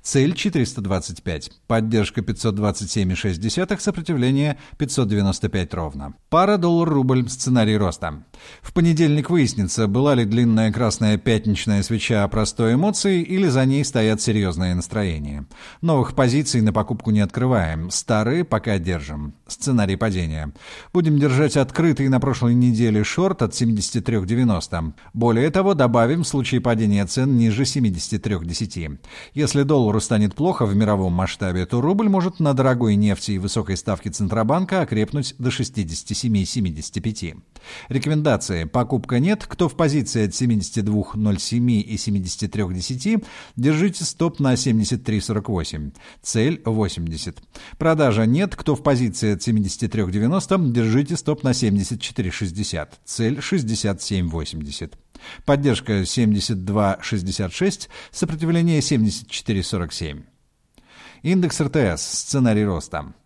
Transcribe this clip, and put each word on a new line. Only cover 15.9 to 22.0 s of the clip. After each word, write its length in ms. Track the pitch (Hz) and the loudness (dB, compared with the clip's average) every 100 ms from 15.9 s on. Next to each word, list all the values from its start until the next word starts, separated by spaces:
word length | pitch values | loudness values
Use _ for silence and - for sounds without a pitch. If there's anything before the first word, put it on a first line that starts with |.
| 151 120 | 2 2
позиций 460 | - 127 135 139 123 | 2 2 2 0 2
на 120 | 110 | 2
покупку 380 | 107 104 107 - | 2 -2 -4 0
не 100 | 107 | 2
открываем, 680 | 101 - 127 120 82 78 85 | 2 0 2 2 0 -4 -6
старые 540 | - - 107 107 156 | -6 0 0 2 0
пока 340 | 170 110 117 101 | 0 -2 0 -2
держим. 560 | 85 85 71 76 73 - _ | -2 -4 -6 -10 -10 -12 _
Сценарий 500 | - - 123 98 95 | -8 0 0 2 0
падения. 560 | 113 92 82 78 76 - - - - | -2 -2 -4 -6 -8 -12 -20 -20 -4
Будем 260 | 180 160 147 | 0 2 4
держать 380 | 143 127 147 147 | 4 2 2 2
открытый 520 | 131 - 165 135 | 0 2 2 2